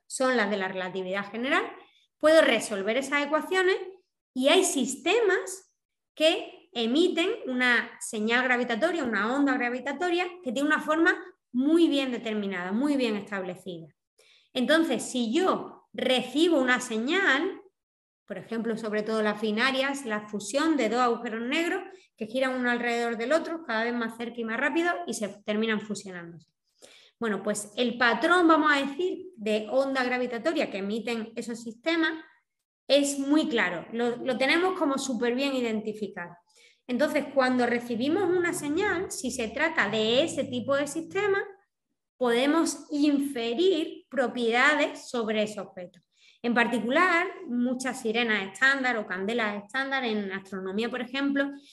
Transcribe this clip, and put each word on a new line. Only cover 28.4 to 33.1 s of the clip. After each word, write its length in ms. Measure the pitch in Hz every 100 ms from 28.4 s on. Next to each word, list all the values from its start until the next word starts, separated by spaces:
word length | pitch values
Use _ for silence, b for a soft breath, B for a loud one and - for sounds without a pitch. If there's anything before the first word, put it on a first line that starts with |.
| 330
vamos 240 | 320 302
a 120 | 285 277
decir, 420 | - 370 - - -
de 320 | 208 214 214
onda 340 | 262 277 269
gravitatoria 680 | 247 247 247 233 277 320 208
que 80 | 196
emiten 520 | 196 226 226 233 220 -
esos 260 | 226 226
sistemas 520 | 233 214 330 330 320 320 - _ _ _ _ _ -
es 320 | 277 277